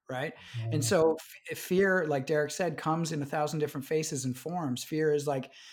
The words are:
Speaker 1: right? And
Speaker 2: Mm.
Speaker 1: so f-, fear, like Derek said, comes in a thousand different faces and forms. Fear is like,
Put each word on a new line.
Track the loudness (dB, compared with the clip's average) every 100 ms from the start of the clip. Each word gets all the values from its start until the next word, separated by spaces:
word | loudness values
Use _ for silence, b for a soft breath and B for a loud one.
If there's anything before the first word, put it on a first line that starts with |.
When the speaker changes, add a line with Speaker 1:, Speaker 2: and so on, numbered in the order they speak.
| -8
Speaker 1:
right? | -4 -4 -6 B -6 -2
And | 0
Speaker 2:
Mm. |
Speaker 1:
so | 2 6 6 2 -4 -16 -10
f-, | -8
fear, | 0 4 4 4 2
like | 0 2
Derek | 0 0
said, | 0 -2 -2
comes | 0 0 0
in | -2
a | -2
thousand | -2 0 0
different | -2 -4 -2
faces | 0 0 -2
and | -4 -4
forms. | -4 -4 -2 -4
Fear | -2 0 2
is | 2 2
like, | -2 -4 B B